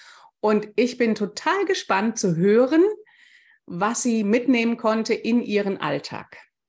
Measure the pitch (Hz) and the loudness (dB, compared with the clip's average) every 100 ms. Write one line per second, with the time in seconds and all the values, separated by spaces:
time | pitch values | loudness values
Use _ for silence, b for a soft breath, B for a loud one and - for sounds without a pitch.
0 | B B B - 214 214 214 - 240 - | B B B -4 0 0 0 -2 0 0
1 | 233 214 202 - 311 392 370 381 - 196 | -2 0 -4 -4 -2 -2 0 -2 0 -2
2 | 220 220 196 160 196 220 254 320 403 415 | 0 -2 -2 2 4 4 4 4 2 0
3 | b b b b b b - 175 202 240 | b b b b b b -12 -4 -2 0
4 | 247 226 202 240 247 240 226 233 220 220 | 0 0 2 0 2 2 0 0 -2 -2
5 | 220 220 220 240 202 208 202 196 151 143 | -2 -2 0 -2 0 -2 -2 -4 -4 -6
6 | - 110 - - - _ | -8 -14 -16 -20 -20 _